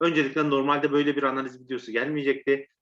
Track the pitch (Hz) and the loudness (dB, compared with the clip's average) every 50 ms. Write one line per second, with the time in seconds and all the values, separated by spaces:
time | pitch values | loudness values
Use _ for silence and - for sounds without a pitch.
0 | 165 170 160 156 143 135 139 156 151 147 139 135 135 143 143 143 147 139 143 147 | 0 2 2 2 0 0 0 0 0 2 2 2 2 2 2 2 2 2 2 2
1 | 143 147 139 143 139 135 131 135 131 127 127 127 127 - 131 120 - 113 107 117 | 2 2 0 0 0 0 0 -2 -6 -8 -10 -14 -12 -8 -8 -8 -6 -4 -4 -2
2 | 127 147 156 147 139 139 135 - - 139 139 139 139 - _ _ | -2 -2 -2 -2 0 0 -2 0 0 0 0 0 -2 -8 _ _